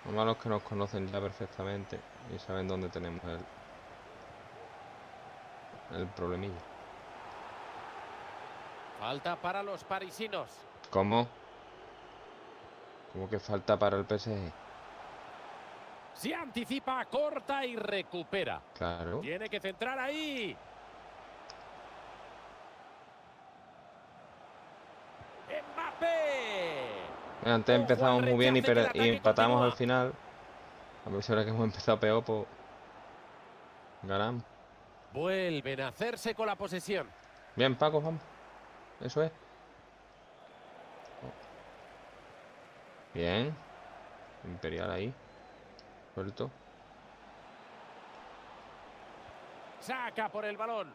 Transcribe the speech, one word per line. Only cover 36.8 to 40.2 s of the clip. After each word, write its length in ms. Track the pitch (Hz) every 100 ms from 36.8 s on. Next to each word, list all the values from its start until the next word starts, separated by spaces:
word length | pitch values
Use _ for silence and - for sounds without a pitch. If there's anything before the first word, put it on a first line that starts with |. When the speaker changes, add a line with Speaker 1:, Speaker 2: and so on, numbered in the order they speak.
| 180 190 131 - - - -
Speaker 1:
Bien, 220 | - 131 127
Paco, 240 | 151 156
vamos. 200 | 156 160 - - - - - - - -
Eso 220 | 127 147
es. 80 | 160 160 - - - - - - - -